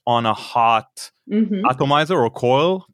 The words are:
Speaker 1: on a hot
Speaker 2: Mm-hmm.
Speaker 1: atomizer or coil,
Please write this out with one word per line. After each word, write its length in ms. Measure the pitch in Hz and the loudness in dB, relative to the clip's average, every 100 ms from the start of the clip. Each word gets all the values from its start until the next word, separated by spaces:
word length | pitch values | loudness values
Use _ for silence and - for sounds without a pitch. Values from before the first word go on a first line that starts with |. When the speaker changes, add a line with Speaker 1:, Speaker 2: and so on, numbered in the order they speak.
| - | -2
Speaker 1:
on 200 | 120 110 | 0 0
a 80 | |
hot 760 | 110 - 123 117 113 - - - _ - | -4 -4 0 2 2 -2 -18 -20 _ -6
Speaker 2:
Mm-hmm. 340 | 208 208 196 190 | -2 0 0 -2
Speaker 1:
atomizer 540 | 131 139 143 156 180 | 0 0 0 0 0
or 100 | 117 | 0
coil, 560 | - 120 135 165 190 - | 0 0 2 2 -2 -8